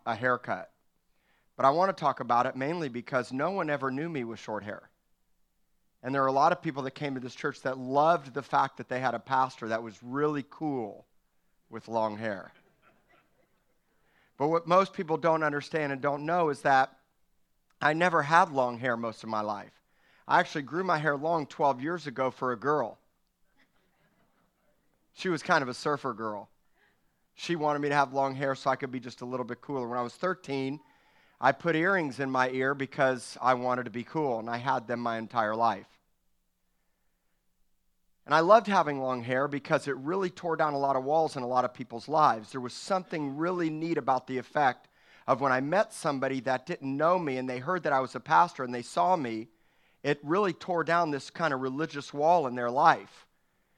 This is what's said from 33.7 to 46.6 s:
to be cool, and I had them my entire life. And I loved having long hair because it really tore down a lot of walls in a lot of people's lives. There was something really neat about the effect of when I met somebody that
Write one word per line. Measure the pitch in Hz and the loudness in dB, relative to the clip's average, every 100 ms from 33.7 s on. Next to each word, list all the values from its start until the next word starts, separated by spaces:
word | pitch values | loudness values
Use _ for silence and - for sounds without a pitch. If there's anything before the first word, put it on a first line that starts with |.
| 123 120 | -2 -4
to | |
be | 117 | -8
cool, | 117 160 147 110 | -6 -4 -2 -2
and | 113 | -4
I | 117 | -4
had | 131 131 113 | -2 -2 -2
them | 120 | -4
my | 120 113 | -2 -4
entire | 113 120 107 110 | -4 -2 0 2
life. | 117 98 - _ _ _ _ _ _ _ _ _ _ _ _ _ _ _ _ _ _ _ _ _ _ _ | 2 0 -6 _ _ _ _ _ _ _ _ _ _ _ _ _ _ _ _ _ _ _ _ _ _ _
And | - | 0
I | 151 | 4
loved | 170 220 208 | 8 6 6
having | 196 151 139 | 2 2 -2
long | 131 127 | -2 -4
hair | 120 127 143 | -2 -2 0
because | 143 139 147 143 | -4 0 0 0
it | 135 | -6
really | 139 190 185 | -4 -4 -4
tore | - 175 | -6 -4
down | 160 156 | 0 0
a | 143 | 0
lot | 139 | 0
of | 131 | 0
walls | 131 160 156 | 0 0 0
in | 139 | -2
a | 123 | -2
lot | 127 | 0
of | 123 | 0
people's | - 123 117 120 | -2 -12 -12 -2
lives. | 156 147 113 107 | 4 4 4 -4
There | 131 | -10
was | 123 | -10
something | - - 190 - 170 143 139 | -8 -2 -2 -2 -6 -4 -4
really | 170 180 165 | -4 -2 -2
neat | 156 165 156 | -2 -4 -2
about | 127 131 - | 0 0 0
the | 127 | -6
effect | 120 151 139 120 _ _ _ - - | -4 2 2 0 _ _ _ -6 0
of | 127 | 2
when | 135 | 2
I | 127 | 2
met | 139 180 208 | 2 2 0
somebody | - 165 139 135 135 | -2 -4 -2 -2 -2
that | 123 131 | -2 -2